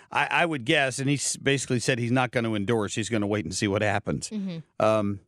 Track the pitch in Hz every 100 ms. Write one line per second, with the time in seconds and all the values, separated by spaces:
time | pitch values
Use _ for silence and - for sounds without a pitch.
0 | - 131 143 147 170 147 113 156 135 131
1 | 135 143 - - 135 139 - 127 - 120
2 | 117 131 123 127 113 107 98 117 98 -
3 | 98 110 101 107 98 90 104 101 104 101
4 | - 131 - 214 190 165 - - 107 110
5 | 101 98